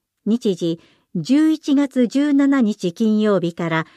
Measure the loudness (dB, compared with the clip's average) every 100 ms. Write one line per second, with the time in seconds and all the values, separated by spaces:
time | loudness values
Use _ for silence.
0 | _ _ -4 -2 -2 -2 -4 -6 _ _
1 | _ -10 0 2 2 0 0 0 0 0
2 | 0 0 0 2 2 2 0 -2 -6 -2
3 | 0 2 2 0 -2 -4 -4 -2 -4